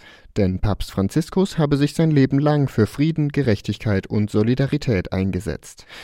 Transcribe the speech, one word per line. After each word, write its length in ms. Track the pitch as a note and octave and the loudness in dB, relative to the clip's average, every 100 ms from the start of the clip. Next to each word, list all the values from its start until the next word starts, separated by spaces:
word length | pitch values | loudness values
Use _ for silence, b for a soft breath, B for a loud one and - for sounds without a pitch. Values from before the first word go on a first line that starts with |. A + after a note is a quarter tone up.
| B B B - | B B B -2
Denn 220 | F#2+ F#2 | 0 2
Papst 320 | - F#2 - | 2 2 -4
Franziskus 680 | - G2 D#3 - F#3+ F#3+ - | -2 0 0 -2 0 0 0
habe 180 | D3 C#3+ | 0 2
sich 160 | C#3+ | 0
sein 160 | - D#3+ | 2 2
Leben 300 | D3 C3 C#3 | 4 4 2
lang 280 | D3 D3 C3+ | 2 2 0
für 200 | - G#2+ | 0 0
Frieden, 420 | - D#3 D#3+ D3 | 0 -2 0 -2
Gerechtigkeit 800 | D3+ B2+ G2+ - G#2 A2 G2 - | 0 0 0 -2 -6 -2 -2 -2
und 240 | A2 G#2 | -2 0
Solidarität 800 | G#2+ A2 B2+ C#3 D3+ - F#2+ F2 | 2 2 2 0 -2 0 -2 -2
eingesetzt. 720 | F#2+ F#2+ F2+ D#2+ - - - - B | -2 -2 -2 -4 -8 -12 -20 -20 B